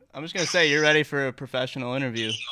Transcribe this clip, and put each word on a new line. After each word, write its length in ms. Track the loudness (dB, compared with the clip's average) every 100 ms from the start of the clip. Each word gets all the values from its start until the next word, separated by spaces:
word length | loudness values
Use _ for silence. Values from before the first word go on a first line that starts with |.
| _
I'm 80 | -14
just 120 | -8
gonna 120 | -4 0
say 240 | 4 4
you're 120 | 4
ready 200 | 4 4
for 240 | 2 -2 -2
a 40 |
professional 640 | -4 -6 -4 -4 -4 -4
interview. 380 | -4 -4 -4 -4 -6 -8